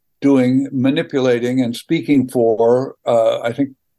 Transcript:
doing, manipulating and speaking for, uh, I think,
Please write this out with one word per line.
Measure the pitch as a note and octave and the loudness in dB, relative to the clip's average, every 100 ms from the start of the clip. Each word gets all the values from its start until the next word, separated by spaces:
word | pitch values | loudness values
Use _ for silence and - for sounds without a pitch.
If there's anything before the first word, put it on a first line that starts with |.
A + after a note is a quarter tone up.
| _ _ | _ _
doing, | C#3 C3+ B2+ C3 C#3 | 2 2 2 0 -2
manipulating | C3+ C3 D3+ E3 C#3+ B2+ A#2+ A#2+ B2+ | -2 -2 -2 -4 -2 0 0 0 -2
and | A#2+ A#2 | -4 -6
speaking | - E3 - C#3+ C3 | -4 -4 0 0 0
for, | C3 A2+ A2 A#2 B2 C3+ - | 0 0 2 2 2 -2 -8
uh, | - A#2+ A2+ A#2 | -2 0 2 0
I | A#2+ | -4
think, | A#2+ C#3 - _ | -4 -6 -6 _